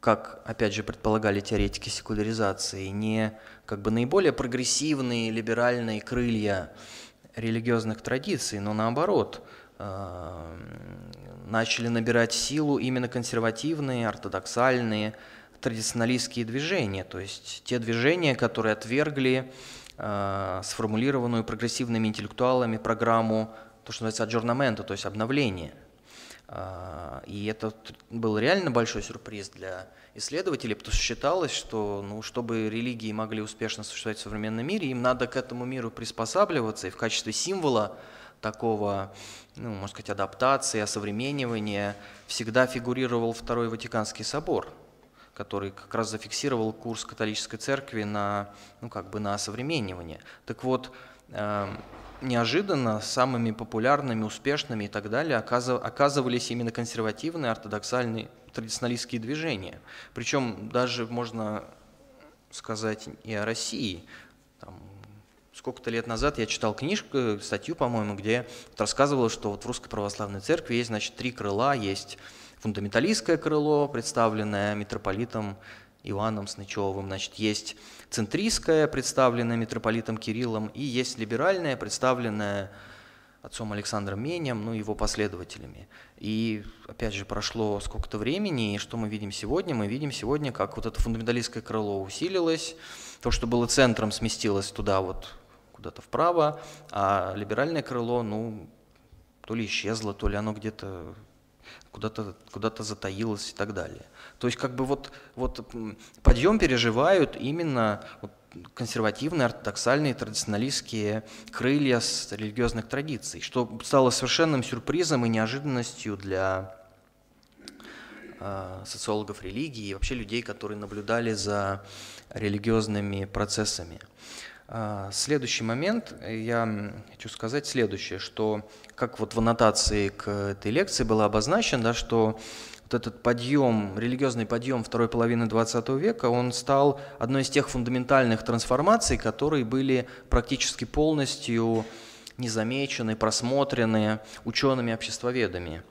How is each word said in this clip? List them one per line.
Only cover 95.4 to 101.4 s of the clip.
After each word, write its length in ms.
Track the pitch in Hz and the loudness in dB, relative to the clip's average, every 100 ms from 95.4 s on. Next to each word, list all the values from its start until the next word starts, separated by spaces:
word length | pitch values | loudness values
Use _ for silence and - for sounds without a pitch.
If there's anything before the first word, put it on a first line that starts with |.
| - - _ | -20 -20 _
куда-то 300 | - - - | -16 -14 -14
вправо, 580 | - - 165 175 151 156 - - - | -6 2 2 4 2 0 -12 -18 -8
а 420 | 101 98 98 92 95 | 0 4 4 2 -4
либеральное 460 | 101 107 143 160 | -4 0 0 0
крыло, 420 | - 123 117 120 | -2 -2 0 0
ну, 440 | 113 107 113 107 - - _ _ _ - _ _ | 0 -2 -4 -8 -12 -20 _ _ _ -20 _ _
то 120 | - | -6
ли 120 | 113 107 | -4 -2
исчезло, 480 | - 98 110 107 | -2 -2 -2 -4
то 120 | 98 104 | -2 0
ли 100 | 101 | 0
оно 160 | 107 | -2
где-то 640 | 104 107 - 101 92 80 90 104 _ | -4 -6 -8 -10 -10 -12 -16 -20 _